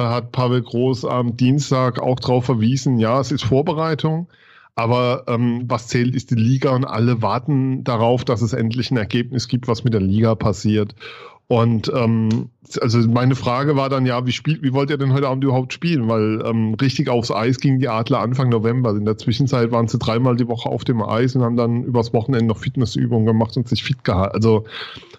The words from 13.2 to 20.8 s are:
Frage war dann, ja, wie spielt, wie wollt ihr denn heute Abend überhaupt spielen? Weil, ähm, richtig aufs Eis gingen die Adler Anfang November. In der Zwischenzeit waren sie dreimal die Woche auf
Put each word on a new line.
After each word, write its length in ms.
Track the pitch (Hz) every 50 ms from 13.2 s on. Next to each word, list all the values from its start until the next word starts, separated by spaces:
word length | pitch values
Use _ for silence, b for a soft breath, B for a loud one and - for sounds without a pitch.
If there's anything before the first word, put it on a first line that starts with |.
| 127 127 135
Frage 420 | 127 - 123 120 127 139 147 151
war 140 | 135 135 135
dann, 160 | 139 135 127
ja, 220 | 127 123 123 123 123
wie 40 |
spielt, 300 | 123 - - 151 156 151
wie 100 | - 131
wollt 200 | 123 135 143 139
ihr 80 | 151 139
denn 140 | 139 135 131
heute 140 | 139 143 135
Abend 160 | 131 131 135
überhaupt 300 | 139 123 131 127 123 -
spielen? 340 | - - 170 170 139 117 113
Weil, 360 | 113 110 107 107 110 110 117
ähm, 300 | 113 113 113 110 110 110
richtig 340 | 104 135 135 131 - 147 131
aufs 220 | 123 120 113 -
Eis 260 | - 101 110 123 131 123
gingen 220 | - 143 135 131
die 100 | 135 127
Adler 300 | 110 110 117 - 139 117
Anfang 300 | 98 117 127 131 135 123
November. 420 | 120 113 104 113 120 127 123 117
In 120 | 104 104 104
der 140 | 107 110 110
Zwischenzeit 540 | - - 110 - 143 123 135 127 117 117
waren 160 | 120 117 117 107
sie 100 | - 113
dreimal 380 | - 113 110 117 127 131 123
die 120 | 120 123 117
Woche 220 | 117 120 - 135
auf 140 | 131 117